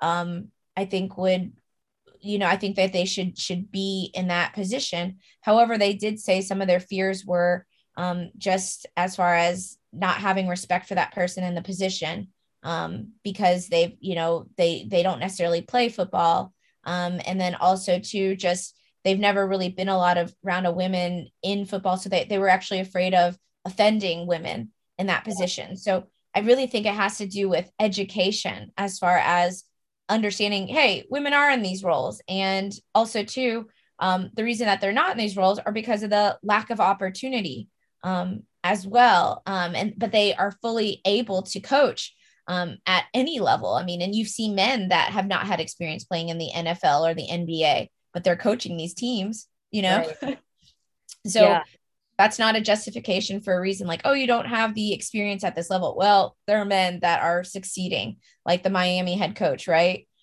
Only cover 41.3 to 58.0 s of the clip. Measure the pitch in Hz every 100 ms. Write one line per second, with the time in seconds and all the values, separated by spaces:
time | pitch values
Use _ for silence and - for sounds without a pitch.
41.3 | 190 190 196 - 277 269 - - - _
42.3 | _ - 180 175 - - 180 - 247 277
43.3 | 285 151 135 95 117 180 175 185 214 214
44.3 | - 220 196 208 262 185 170 - 202 196
45.3 | 185 202 175 160 - 165 165 - 170 170
46.3 | 165 160 170 165 175 160 143 165 165 -
47.3 | 170 165 160 156 135 - _ _ 180 180
48.3 | 175 202 240 - 170 170 - 240 233 196
49.3 | 220 - _ _ 214 185 196 160 156 269
50.3 | 277 _ _ _ _ _ _ - - 208
51.3 | 220 185 170 151 _ _ _ _ - 214
52.3 | - 220 220 214 214 214 233 220 185 214
53.3 | 196 208 180 190 190 180 170 - 277 254
54.3 | 233 233 226 226 214 208 196 - 220 208
55.3 | 196 190 - 170 185 165 - 202 202 135
56.3 | - - 214 202 196 185 175 175 170 165
57.3 | 175 180 196 190 - 180 135